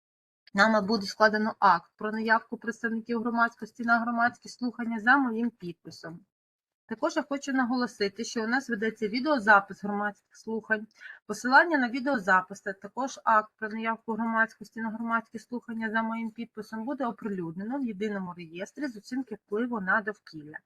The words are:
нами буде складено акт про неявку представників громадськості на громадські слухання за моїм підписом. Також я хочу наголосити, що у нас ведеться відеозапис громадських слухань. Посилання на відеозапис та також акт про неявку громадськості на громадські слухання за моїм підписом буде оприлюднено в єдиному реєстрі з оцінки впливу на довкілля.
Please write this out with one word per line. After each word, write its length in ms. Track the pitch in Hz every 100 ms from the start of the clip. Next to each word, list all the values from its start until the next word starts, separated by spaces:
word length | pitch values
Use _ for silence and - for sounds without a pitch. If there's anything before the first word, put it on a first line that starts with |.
| _ _ _ _ -
нами 260 | 196 220 214
буде 260 | 190 226 196
складено 480 | - 214 214 214 -
акт 320 | 196 170 - _
про 160 | 214
неявку 440 | 220 220 226 - 226
представників 640 | 220 226 233 226 220 233
громадськості 600 | 233 233 233 - 208 -
на 160 | 233 233
громадські 500 | 226 233 240 240 -
слухання 520 | - 247 - 226 226
за 160 | 214 277
моїм 340 | 262 220 233
підписом. 680 | - 175 170 - - 165 170 _ _ _ _ _ _ _
Також 280 | 226 320 320
я 60 |
хочу 300 | - 277 285
наголосити, 720 | 269 240 254 240 - 202 -
що 200 | 226 233
у 20 | 220
нас 220 | 254 254
ведеться 400 | 233 220 220 214
відеозапис 760 | 240 277 285 202 202 196 196
громадських 520 | 202 208 208 202 _ -
слухань. 500 | - 226 208 214 220 _ - - -
Посилання 520 | 202 254 277 339 294
на 100 | 240
відеозапис 720 | 262 254 269 185 185 185 196
та 120 | 208
також 480 | 196 202 - 254 -
акт 280 | - 220 214 _
про 100 | 214
неявку 440 | 220 226 226 -
громадськості 680 | 214 226 226 226 - 208 226
на 100 | 226
громадські 480 | 220 233 226 220 226
слухання 520 | - 240 - 226 226
за 120 | 220
моїм 280 | 226 226 226
підписом 540 | 220 233 - 208 220
буде 220 | 220 285 247
оприлюднено 720 | - 220 190 165 165 208 277
в 40 |
єдиному 520 | 247 190 214 202 185 175
реєстрі 520 | 165 170 202 - 285
з 80 | 214
оцінки 380 | - 254 262
впливу 460 | 208 _ 208 247 233
на 200 | 185 214
довкілля. 580 | 208 202 - 156 147 156